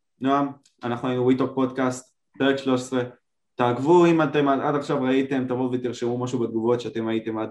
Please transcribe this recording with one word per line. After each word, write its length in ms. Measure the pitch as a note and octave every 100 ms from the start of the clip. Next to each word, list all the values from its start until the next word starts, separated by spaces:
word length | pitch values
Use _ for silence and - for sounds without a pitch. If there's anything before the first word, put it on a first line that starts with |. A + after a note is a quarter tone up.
| _ -
נועם, 300 | C3 C#3+ C#3 C3 _ -
אנחנו 240 | A#2+ A#2+ C3
היינו 240 | B2+ B2
We 20 |
Talk 240 | C3 B2+ -
Podcast, 460 | B2+ C3 B2+ B2 - _ _ -
פרק 200 | C3+ C3+
שלוש 240 | C3+ B2+
עשרה. 220 | - C3 B2 - _ _ _
תעקבו, 500 | - A#2+ A#2+ C#3 F3+
אם 160 | E3+ E3
אתם 260 | D3 D3+ C#3+
עד, 120 | C3+
עד 160 | D3
עכשיו 260 | C#3+ - C#3
ראיתם, 440 | B2+ C3 C3+ C3+ B2+
תבואו 240 | B2 B2+
ותרשמו 460 | B2+ B2 A#2 A#2+ B2
משהו 220 | B2 B2+
בתגובות 420 | A2+ A2+ A2+ A#2+
שאתם 260 | A2+ A2+ A2+
הייתם 300 | A2+ A2+ A2
עד 120 | G#2+